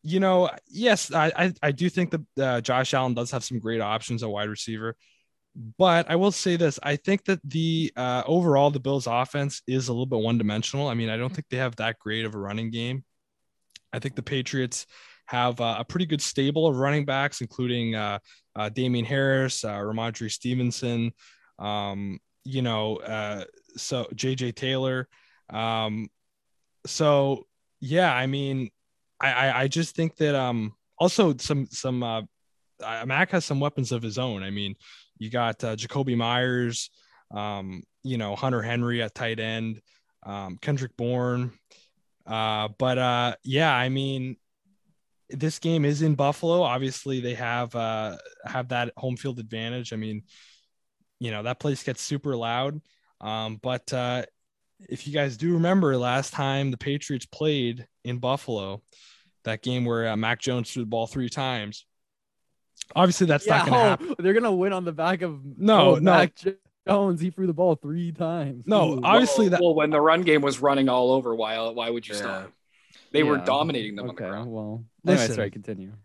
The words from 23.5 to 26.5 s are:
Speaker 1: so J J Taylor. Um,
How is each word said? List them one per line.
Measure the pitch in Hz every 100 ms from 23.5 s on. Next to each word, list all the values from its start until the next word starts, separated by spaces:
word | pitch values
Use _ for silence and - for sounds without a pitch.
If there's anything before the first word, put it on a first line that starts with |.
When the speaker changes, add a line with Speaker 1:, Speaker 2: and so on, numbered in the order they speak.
| _ _ -
Speaker 1:
so | - 131 113
J | 113 131
J | 131 123
Taylor. | - 131 131 131 131 131 _ _ _ -
Um, | 107 113 113 110 107 107 _ _ _ _